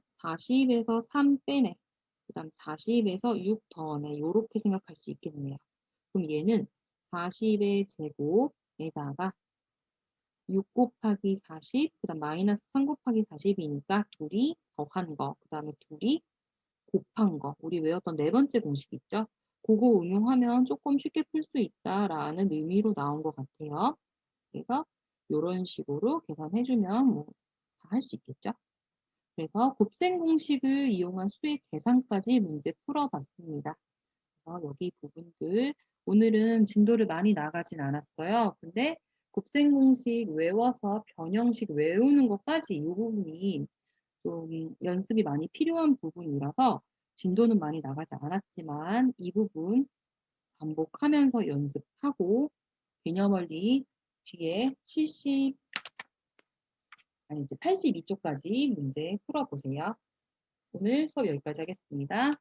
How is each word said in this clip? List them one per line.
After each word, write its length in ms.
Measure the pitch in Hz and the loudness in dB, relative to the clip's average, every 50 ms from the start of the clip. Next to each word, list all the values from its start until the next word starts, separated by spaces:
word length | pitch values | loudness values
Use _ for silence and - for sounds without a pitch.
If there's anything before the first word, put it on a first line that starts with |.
| - _ _ _ | -10 _ _ _
사십에서 840 | - 165 160 165 - - 247 262 269 254 240 233 226 233 226 226 226 - | -10 -8 -8 -8 -4 0 2 2 4 4 2 2 2 0 -2 -2 -2 -2
삼 280 | - 285 285 285 285 262 - | 0 2 4 4 4 2 0
빼내. 280 | - 277 277 247 185 175 - _ _ _ _ _ _ _ _ _ | -2 0 2 2 0 0 -8 _ _ _ _ _ _ _ _ _
그다음 240 | - - 165 160 160 | -14 -12 -12 -12 -12
사십에서 840 | - _ - 156 156 156 - 214 233 240 214 196 180 196 - 240 220 180 185 | -16 _ -12 -12 -12 -8 -2 2 2 2 2 2 0 0 -2 -2 -2 0 0
육 180 | 196 220 220 - _ | -2 -2 -2 -4 _
더하네. 480 | - 170 160 156 151 147 147 151 147 147 | -12 -10 -8 -6 -4 -6 -6 -6 -6 -4
요렇게 400 | 151 165 180 220 220 - - 220 | -4 0 0 0 -2 0 -6 -2
생각할 380 | - 202 190 196 - - 156 | 0 0 0 0 -6 -12 -20
수 140 | - - - | -16 -14 -14
있겠네요. 460 | 143 - - 165 151 143 139 139 139 139 _ _ _ _ _ _ _ _ _ _ | -14 -10 -10 -12 -10 -8 -10 -10 -10 -12 _ _ _ _ _ _ _ _ _ _
그럼 180 | _ 190 170 151 | _ -4 -2 -2
얘는 360 | 151 151 165 202 233 202 - - _ _ _ _ _ _ _ _ | -4 0 2 2 2 2 0 -4 _ _ _ _ _ _ _ _
사십의 760 | - 175 175 185 - - 220 220 214 202 208 202 202 196 196 - | -10 -8 -6 -8 -6 -2 0 2 2 2 2 2 2 0 -2 -4
제곱에다가 1400 | _ - 156 151 - - 143 147 175 220 269 294 - _ _ _ _ - 156 160 - 156 143 143 139 - 180 190 - _ _ _ _ _ _ _ _ _ _ _ _ _ _ _ _ _ _ _ _ _ _ - | _ -10 -10 -10 -6 -4 -2 2 4 2 2 2 -4 _ _ _ _ -10 -10 -8 -6 -6 -8 -8 -6 -4 -6 -6 -6 _ _ _ _ _ _ _ _ _ _ _ _ _ _ _ _ _ _ _ _ _ _ -2
육 160 | 185 196 196 - _ | -2 -2 -2 -2 _
곱하기 640 | 240 247 240 - _ - 220 202 196 - 196 196 | 2 2 2 0 _ 0 0 0 2 0 -2 -2
사십, 560 | 196 - - 160 156 - - - 262 302 311 - _ | -2 -6 -16 -18 -18 -14 -4 0 0 0 0 -4 _
그다음 180 | - - 165 156 | -8 -8 -6 -6
마이너스 500 | 151 151 156 170 190 208 208 208 - _ | -4 -4 -2 0 2 2 2 0 -4 _
삼 120 | _ 269 277 | _ 0 0
곱하기 380 | 285 294 - _ 254 226 220 214 - | 0 -2 -4 _ 0 0 0 0 0
사십이니까 720 | 160 147 - 196 196 196 165 151 147 143 - - 190 208 208 - | -6 -2 0 0 0 0 -2 -4 -6 -6 -4 -2 -2 -2 -2 -4
둘이 460 | - _ 156 151 185 208 254 311 339 - _ _ _ | -8 _ -10 -4 0 0 0 0 -2 -6 _ _ _
더한 400 | - 147 147 - 185 180 160 151 | -10 -10 -6 -6 -6 -6 -6 -6
거, 200 | 139 135 143 143 - | -6 -6 -6 -6 -10
그다음에 320 | _ _ 160 151 147 151 143 - | _ _ -10 -10 -10 -10 -14 -14
둘이 400 | _ _ 156 151 185 233 302 330 - _ _ _ _ _ _ _ _ _ _ _ _ _ | _ _ -12 -4 0 0 0 0 -2 _ _ _ _ _ _ _ _ _ _ _ _ _
곱한 460 | - 190 - _ _ - 220 190 160 143 | -2 -2 -2 _ _ 0 2 2 2 -2
거, 160 | 139 143 147 - | -6 -8 -10 -8
우리 200 | - 165 175 170 | -8 -4 -4 0
외웠던 360 | 156 156 170 180 - 175 165 | 0 0 0 0 -2 -4 -2
네 140 | 151 147 165 | 0 0 4
번째 300 | 190 254 277 277 - 233 | 4 4 4 4 2 0
공식 320 | - 147 143 139 - _ | 0 0 -4 -4 -6 _
있죠? 340 | - - - _ - 208 220 - _ _ _ _ _ _ | -14 -16 -10 _ -4 -4 -4 -6 _ _ _ _ _ _
그거 380 | - - 220 208 240 247 226 185 | 2 2 4 6 6 6 6 6
응용하면 640 | 170 175 190 208 214 247 262 254 247 240 240 254 254 | 4 2 0 2 4 4 4 4 4 4 4 4 4
조금 320 | 262 285 - _ 294 285 277 | 2 0 -4 _ 0 0 0
쉽게 240 | - 311 - 311 302 - | 0 -2 -2 -2 -4 -2
풀 100 | - 311 | -4 -4
수 160 | 311 - - 277 | -4 -2 -2 -2
있다라는 920 | 208 - - _ _ 180 185 202 208 190 165 151 147 147 156 180 196 190 | -2 -2 -4 _ _ -2 0 0 0 0 0 -2 -4 -4 -2 0 0 0
의미로 400 | 156 156 156 165 180 202 208 220 196 | 0 -2 -2 0 0 2 2 2 0
나온 280 | 151 143 143 147 156 | 0 -2 -2 -2 -2
것 120 | 156 160 151 | -4 -6 -6
같아요. 600 | - 135 - _ _ 156 151 147 156 202 262 311 - _ _ _ _ _ _ _ _ _ _ | -6 -12 -12 _ _ -12 -8 -4 -2 -2 -2 -2 -4 _ _ _ _ _ _ _ _ _ _
그래서 320 | - - - - 240 285 - - _ _ _ _ _ _ _ _ | -14 -12 -6 -4 -4 -4 -4 -8 _ _ _ _ _ _ _ _
요런 340 | 151 151 160 175 185 185 185 | -2 0 0 0 -2 -2 -4
식으로 560 | - - - 156 - 143 151 196 247 302 320 | -6 -8 -10 -6 -6 -4 -2 0 0 0 -2
계산해주면 840 | - - 156 156 160 156 185 233 247 262 254 226 196 180 202 240 269 | -4 -8 -10 -10 -8 -4 -2 -2 0 0 0 0 2 2 2 2 4
뭐 200 | 254 185 147 147 | 4 2 2 -4
다 80 | - - _ _ _ _ _ _ _ _ _ - - | -10 -18 _ _ _ _ _ _ _ _ _ -8 -4
할 120 | 202 254 | -4 -4
수 140 | - - - | -4 -4 -12
있겠죠? 360 | 131 - - 135 - - 202 240 - _ _ _ _ _ _ _ _ _ _ _ _ _ _ _ | -14 -14 -16 -18 -10 -10 -10 -10 -10 _ _ _ _ _ _ _ _ _ _ _ _ _ _ _
그래서 380 | - 160 156 - 208 247 269 254 | -10 -10 -4 0 0 0 0 4
곱셈 440 | - 208 208 - - 349 359 370 349 | 2 2 2 2 0 0 0 2 2
공식을 720 | 330 320 320 302 - - 294 262 - 269 269 277 277 262 | 2 4 4 4 4 2 0 2 2 2 2 2 2 0
이용한 380 | 202 180 175 180 185 185 185 202 | 0 0 0 -2 -2 -4 -4 -4
수의 320 | - _ - 302 294 277 - _ | -4 _ -4 -4 -4 -4 -6 _
계산까지 720 | - 151 - 233 247 254 254 - 214 196 190 233 254 247 | -10 -2 2 4 4 4 4 2 -2 -2 2 2 2 2
문제 320 | 196 165 151 147 143 160 160 - _ | 2 0 -4 -4 -6 -6 -8 -6 _
풀어봤습니다. 920 | - 285 294 294 262 - 147 139 - _ - 170 165 156 147 143 151 160 - _ _ _ _ _ _ _ _ _ _ _ _ _ | -6 -2 -2 -2 -2 -4 -8 -10 -12 _ -18 -14 -10 -10 -8 -8 -10 -12 -12 _ _ _ _ _ _ _ _ _ _ _ _ _
그래서 200 | 165 170 180 165 | -14 -12 -10 -10
여기 260 | 143 139 - 185 180 - _ | -10 -8 -6 -8 -8 -8 _
부분들, 760 | - 147 - 160 170 170 _ _ 156 160 185 226 254 285 294 - _ _ _ _ _ | -18 -18 -16 -18 -20 -20 _ _ -6 -2 0 0 0 0 -4 -8 _ _ _ _ _
오늘은 600 | - 196 214 226 226 214 214 220 226 226 226 214 | 2 4 6 6 6 6 4 4 4 4 4 2
진도를 400 | 202 - 208 208 214 233 220 220 | 4 4 4 6 6 6 4 2
많이 280 | - 160 165 190 214 202 | 0 0 0 2 2 2
나가진 460 | 156 147 156 160 170 170 - 170 160 | 2 0 -4 -4 -6 -6 -6 -6 -4
않았어요. 760 | 143 139 143 147 139 _ _ - 160 180 214 240 226 196 - _ | -4 -2 -2 -4 -6 _ _ -6 -4 0 0 2 2 0 -2 _
근데 360 | - 165 175 214 262 311 330 - _ _ _ _ _ _ _ | -16 -8 -4 -2 -2 -2 -2 -6 _ _ _ _ _ _ _
곱셈 380 | 202 - - - 285 294 294 | -8 -8 -2 2 4 6 6
공식 560 | 285 277 269 262 262 247 - 240 233 233 226 180 | 6 8 8 8 6 6 2 -2 0 0 -2 -2
외워서 760 | 156 156 160 170 190 220 233 254 247 - - 202 202 220 208 - _ | -2 0 0 2 2 4 2 2 0 0 -4 -4 -4 -4 -6 -10 _
변형식 560 | - 160 165 190 220 240 240 226 220 226 196 | -10 -6 -2 0 2 2 2 2 0 -4 -4
외우는 560 | 151 147 151 160 175 202 247 277 285 285 262 226 | 0 0 0 2 4 4 6 6 6 6 6 4
것까지 480 | 202 196 - - 311 330 311 - 196 | 2 -2 -2 -2 -2 -2 -2 -2 -4
이 40 | 147 | -4
부분이 840 | 151 165 180 196 226 226 220 208 185 156 156 170 190 202 175 143 143 - _ _ _ _ _ _ _ _ _ _ | -2 -4 -2 -2 -4 -2 -2 -4 -4 -6 -6 -4 -4 -2 -2 -2 -6 -8 _ _ _ _ _ _ _ _ _ _
좀 540 | _ 175 170 165 165 160 160 160 160 160 - _ - | _ -6 -6 -6 -8 -8 -8 -8 -8 -8 -10 _ -4
연습이 400 | 180 180 180 196 - 220 220 202 | -2 -2 -2 -2 0 2 2 2
많이 240 | 151 143 147 160 - | 2 0 -2 -4 -6
필요한 480 | - - 311 330 330 330 320 302 262 | -8 -6 -4 -4 -2 2 4 2 2
부분이라서 840 | - - 160 - 175 170 156 143 143 139 143 - - 262 240 160 - - _ _ _ _ _ _ | 2 0 -10 -10 -8 -8 -4 -4 -4 -4 -4 0 2 2 2 2 0 -6 _ _ _ _ _ _
진도는 420 | - - 180 185 214 233 226 226 196 | -4 -2 0 4 4 4 6 4 2
많이 220 | 160 151 156 160 | 2 0 -4 -4
나가지 340 | 143 135 139 147 165 - 143 | -4 -6 -6 -6 -6 -8 -10
않았지만 1000 | 131 139 151 180 196 - _ _ 180 160 156 143 147 156 175 208 240 262 254 - - | -8 -6 -4 -4 -6 -6 _ _ -14 -10 -10 -8 -8 -4 -2 0 2 2 2 0 -2
이 140 | 180 180 | -8 -4
부분 560 | 175 208 220 196 - 156 165 185 220 254 277 - _ _ _ _ _ _ _ _ _ _ _ _ _ _ | -2 -2 -2 -2 -4 -6 -4 0 0 0 0 0 _ _ _ _ _ _ _ _ _ _ _ _ _ _
반복하면서 880 | 151 156 156 160 160 - - - 294 294 302 294 285 262 240 233 196 - | -10 -6 -4 -4 -4 -6 -4 -2 0 2 4 4 4 4 4 2 0 0
연습하고 1040 | 143 139 147 143 139 139 - _ _ _ - 285 277 - 185 180 208 247 285 311 - _ _ _ _ _ _ _ _ _ | -2 -2 -4 -4 -6 -10 -12 _ _ _ -6 -6 -2 -2 0 0 2 2 0 -2 -4 _ _ _ _ _ _ _ _ _
개념 300 | _ 165 170 190 202 202 | _ -4 -2 0 2 2
원리 520 | 196 185 175 160 156 160 190 226 254 269 262 - _ _ _ _ _ _ | 2 2 0 -4 -6 -2 0 2 2 2 0 -6 _ _ _ _ _ _
뒤에 540 | _ - - 170 165 160 175 202 247 269 269 - _ | _ -20 -12 -6 -4 -2 -2 0 -2 -2 -4 -6 _
칠십, 720 | - - 311 311 302 - - - 277 277 269 269 269 277 - _ _ - - - - - - - _ _ _ _ _ _ _ _ _ _ _ _ _ _ _ _ _ - _ _ _ _ _ _ | -6 -2 -2 -2 -2 -4 -6 -4 -2 0 2 0 0 -2 -6 _ _ -12 -12 -12 -12 -18 -20 -20 _ _ _ _ _ _ _ _ _ _ _ _ _ _ _ _ _ -20 _ _ _ _ _ _
아니, 160 | _ 151 147 | _ -8 -8
이제 140 | 139 139 135 - | -6 -8 -10 -4
팔십이 440 | - 330 381 381 370 285 202 165 - | 0 0 0 2 0 -2 -2 -2 -6
쪽까지 680 | - 196 - - 165 147 139 - 170 214 254 294 277 220 | -8 -8 -6 -4 -4 -6 -4 -4 -4 -2 0 0 0 0
문제 420 | 156 143 135 135 151 156 170 196 202 - | -2 -4 -4 -4 -4 -6 -6 -6 -8 -8
풀어보세요. 720 | - - - - - - 139 - 135 135 143 160 196 - - _ _ _ _ _ _ _ _ _ _ _ _ _ _ - | -8 -6 -6 -6 -6 -8 -8 -6 -6 -6 -4 -4 -6 -6 -8 _ _ _ _ _ _ _ _ _ _ _ _ _ _ -10
오늘 340 | 180 190 214 254 294 320 302 | -4 -2 0 0 0 0 -2
수업 180 | - 285 240 | -2 -2 -2
여기까지 340 | 180 147 143 - 151 147 - | -2 -2 -4 -6 -8 -8 -6
하겠습니다. 800 | 160 175 190 - _ _ 147 139 139 139 185 220 254 294 294 - | -8 -8 -10 -14 _ _ -8 -8 -6 -4 -2 0 0 0 -2 -2